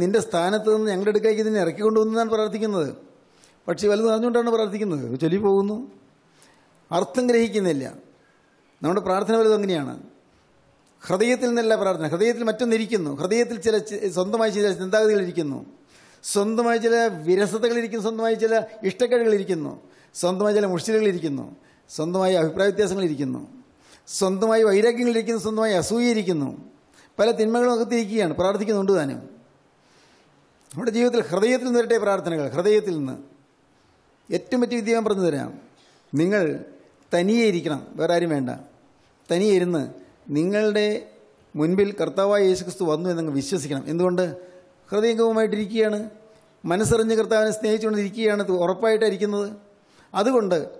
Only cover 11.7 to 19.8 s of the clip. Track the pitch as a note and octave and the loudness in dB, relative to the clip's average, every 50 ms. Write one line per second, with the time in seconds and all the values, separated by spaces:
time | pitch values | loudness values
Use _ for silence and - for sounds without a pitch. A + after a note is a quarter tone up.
11.7 | A3 F#3+ G3+ F#3+ F#3 D#3+ D#3+ D3+ D3+ E3+ G#3+ A#3 A#3+ A3 A#3 A3 G#3 - B3 A#3 | 2 2 2 0 0 -2 -2 -2 0 0 2 2 0 0 -2 -4 -2 -2 0 0
12.7 | A3+ A3 A3 F#3 A#3+ G3+ E3 D3 C#3 C#3+ D#3 F3+ G#3+ A#3 A#3+ A3+ A#3 G3+ E3+ A3+ | 0 0 0 0 -2 -2 -2 -4 -4 -4 -2 0 2 2 0 0 -2 -4 -2 0
13.7 | G#3+ G#3 G#3 - G#3+ G3+ G#3 F#3+ D#3+ F3 F#3 G3 A3 A3+ A3+ A3 F#3 G#3 G#3 G3+ | 0 0 -2 -4 -6 -6 -6 -4 -2 -2 -2 -2 0 0 0 0 0 0 0 0
14.7 | F#3 E3 F#3+ F#3+ G3 G#3+ A3 G#3+ G#3+ G3+ F#3 F3 D#3+ E3+ D#3+ C#3+ C3+ B2+ - - | 0 -2 -2 0 2 2 4 4 2 2 0 -2 -4 -4 -4 -4 -6 -8 -12 -16
15.7 | - - _ _ _ - - - - _ - - - G3+ G3+ G#3+ A3+ A3+ A#3+ A#3 | -20 -20 _ _ _ -20 -20 -20 -20 _ -10 -4 -2 -2 0 0 0 0 2 2
16.7 | A#3 A3+ G#3+ A3+ A#3 A#3 A#3 A3+ F#3+ D#3+ D3+ E3 F#3 G3 G#3 F#3 F#3 A3 A#3 A#3 | 2 2 2 2 4 4 4 2 0 -2 0 2 2 4 4 2 0 0 0 0
17.7 | A#3 A#3+ A#3 A3 G#3 A3+ F#3+ A3+ A3+ A3 A3+ A3+ A3+ G3 A3 A3 A3+ A3 - - | 0 0 -2 -2 -4 -4 -4 -4 -4 -2 0 0 0 2 2 2 2 0 0 -2
18.7 | - - - F#3+ F#3 - B3 A#3 B3 A#3+ A#3 A3 G#3+ G3+ F#3+ E3+ F3+ D#3+ D3 C#3 | -6 -6 -4 -4 -2 0 0 2 2 2 4 4 2 2 2 0 -4 -4 -4 -6
19.7 | - - | -10 -14